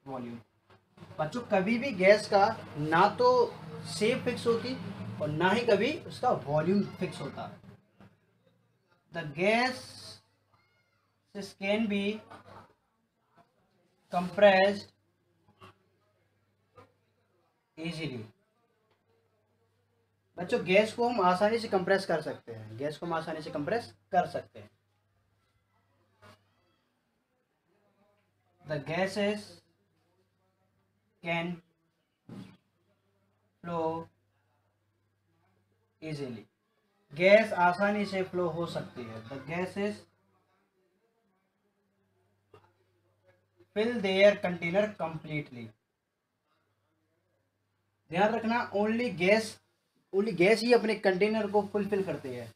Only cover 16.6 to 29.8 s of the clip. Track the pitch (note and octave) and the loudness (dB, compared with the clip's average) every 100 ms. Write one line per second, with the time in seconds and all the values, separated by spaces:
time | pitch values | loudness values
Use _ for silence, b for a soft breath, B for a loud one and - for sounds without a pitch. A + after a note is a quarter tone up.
16.6 | _ - - _ _ _ _ _ _ _ | _ -20 -20 _ _ _ _ _ _ _
17.6 | _ - E3 D#3 D#3 A#2+ A2 _ _ _ | _ -12 -10 -8 -8 -10 -14 _ _ _
18.6 | _ _ _ _ _ _ _ _ _ _ | _ _ _ _ _ _ _ _ _ _
19.6 | _ _ _ _ _ _ _ - F3+ A#3 | _ _ _ _ _ _ _ -12 -2 -2
20.6 | E3 F#3+ G#3+ - A#3+ A#3+ F3+ F3+ G#3 A3+ | 4 4 4 0 -2 2 4 4 2 2
21.6 | G#3+ G3 F3+ F#3+ F#3+ E3 D3 A2+ - A2 | 0 -2 2 0 2 -2 -2 -10 -12 -14
22.6 | A2 A2 C#3+ D3+ E3+ E3 D#3+ D#3 D#3 D#3 | -12 -8 -6 -6 -6 -6 -6 -10 -8 -6
23.6 | D3 A3+ - - _ F#3 D#3+ C#3 - A2+ | -4 -4 -6 -20 _ 0 0 -6 -12 -20
24.6 | G2+ _ _ _ _ _ _ _ _ _ | -20 _ _ _ _ _ _ _ _ _
25.6 | _ _ _ _ _ _ - - _ _ | _ _ _ _ _ _ -20 -20 _ _
26.6 | _ _ _ _ _ _ _ _ _ _ | _ _ _ _ _ _ _ _ _ _
27.6 | E3 G3+ G3+ _ _ _ _ _ _ _ | _ _ _ _ _ _ _ _ _ _
28.6 | C#3+ D3+ C#3 E3 F#3+ G#3 G3+ G#3 - - | -8 -8 -6 -4 -2 0 -2 -2 -8 -20
29.6 | _ _ | _ _